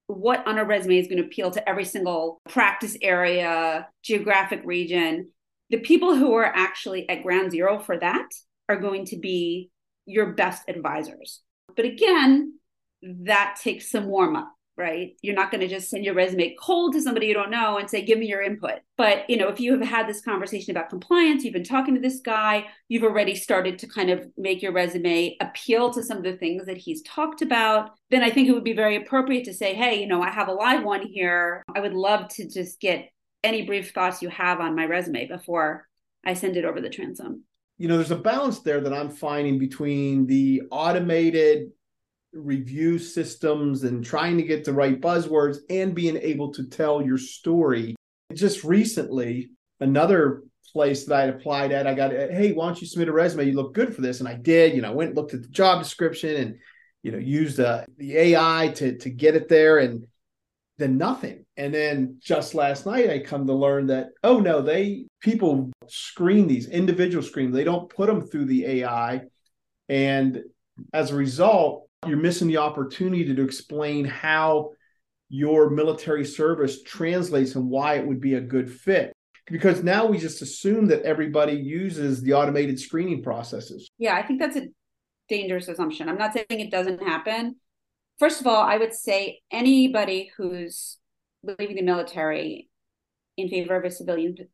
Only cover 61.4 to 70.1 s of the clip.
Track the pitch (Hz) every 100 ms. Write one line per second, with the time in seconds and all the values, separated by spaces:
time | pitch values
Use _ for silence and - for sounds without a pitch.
61.4 | _ - 143 151 151 143 131 - - 156
62.4 | 139 131 143 139 196 247 220 143 - 143
63.4 | 135 135 139 139 135 131 127 - 220 247
64.4 | 185 151 139 170 202 196 - _ 220 226
65.4 | 175 139 127 - - - - - 180 208
66.4 | 175 123 120 170 185 175 180 170 - 143
67.4 | 127 131 156 175 175 - 202 202 - 151
68.4 | 131 127 131 131 123 120 117 127 - _
69.4 | _ _ _ _ - 139 139